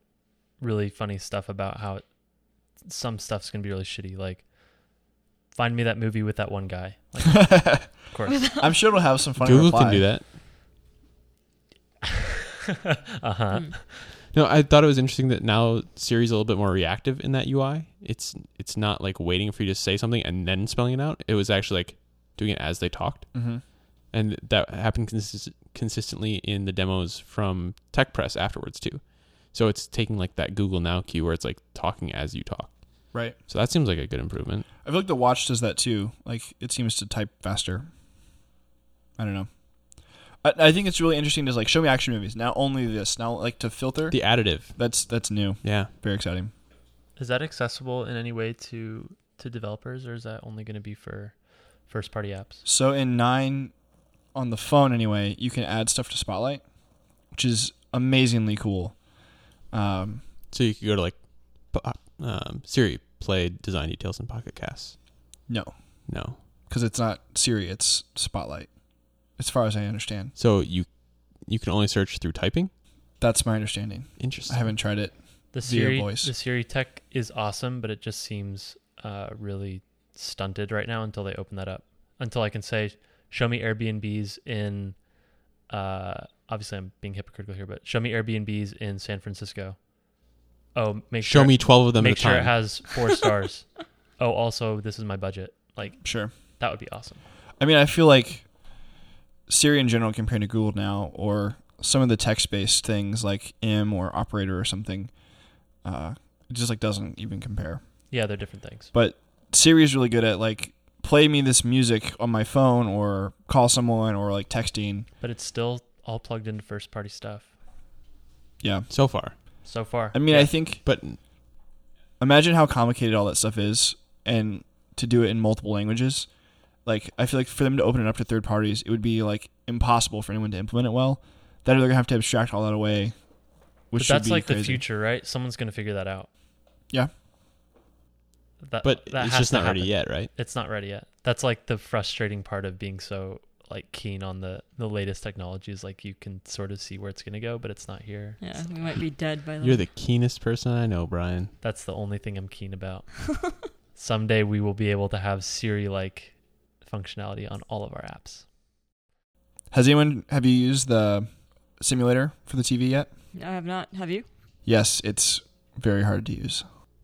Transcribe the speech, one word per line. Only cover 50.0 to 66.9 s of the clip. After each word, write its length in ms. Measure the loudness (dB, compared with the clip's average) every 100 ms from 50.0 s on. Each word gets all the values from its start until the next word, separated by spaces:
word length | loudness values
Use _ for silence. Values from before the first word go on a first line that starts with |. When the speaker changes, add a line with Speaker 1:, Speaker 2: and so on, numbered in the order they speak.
| -12
Speaker 1:
or 80 | -12
is 80 |
that 160 | -12 -14
only 200 | -12 -14
gonna 180 | -12 -12
be 140 | -12 -14
for 380 | -14 -14 -14 -18 _ _ _ _ _
first-party 420 | -8 -6 -6 -6
apps? 320 | -8 -12 -10
Speaker 2:
So 280 | -2 2 4
in 240 | 4 2 2
nine, 560 | 4 2 0 -4 -6 _ _ _ _ _ _ -8
on 140 | -4
the 80 | -4
phone 340 | 4 6 6
anyway, 440 | 4 2 0 -2 -4
you 140 | -4
can 120 | -4
add 240 | -2 -2 -2
stuff 200 | -2 -4
to 80 | -6
Spotlight, 460 | -4 -4 -4 -4 -12 _ _ _ _ _ _
which 160 | -2 0
is 260 | 0 -2 -6 _
amazingly 640 | -2 4 6 6 4 0 -2
cool. 400 | -2 -2 -4 -10 _ _ _ _ _ -20 -8
Um, 520 | -2 -2 -2 -4 -8 -14 -18 -10
Speaker 3:
So 120 | 0
you 100 | 0
could 140 | 0 0
go 80 | 2
to, 60 |
like, 140 | 0 -4 -14 -20 -20 -20 -6
po-, 100 | -4 -4 -8 -14 -10
um, 440 | -6 -6 -6 -10 -2
Siri, 340 | 2 2 2 -10 -10
play 260 | -2 0 0 -4
Design 260 | -4 -4 -4
Details 300 | -6 -8 -8
in 80 | -10
Pocket 280 | -10 -12 -12
Casts. 420 | -12 -12 -16 -20 _ _ _ -18 -8
Speaker 2:
No. 160 | -8 -8 -14 -20 _ -12
Speaker 3:
No. 240 | -8 -8 -12 _ _ -8
Speaker 2:
'Cause 140 | -2
it's 160 | -2